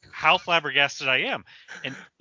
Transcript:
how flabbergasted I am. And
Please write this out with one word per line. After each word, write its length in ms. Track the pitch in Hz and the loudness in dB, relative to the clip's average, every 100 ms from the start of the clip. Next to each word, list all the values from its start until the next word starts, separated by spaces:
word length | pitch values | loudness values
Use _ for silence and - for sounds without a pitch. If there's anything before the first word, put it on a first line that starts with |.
| - | -20
how 260 | - 156 180 | 0 2 2
flabbergasted 680 | - 170 147 135 143 - 135 | 2 0 2 2 2 0 -2
I 120 | 127 | 0
am. 260 | 190 147 - - - - 135 | -2 -6 -10 -20 -20 -14 -12
And 100 | 135 - _ | -12 -18 _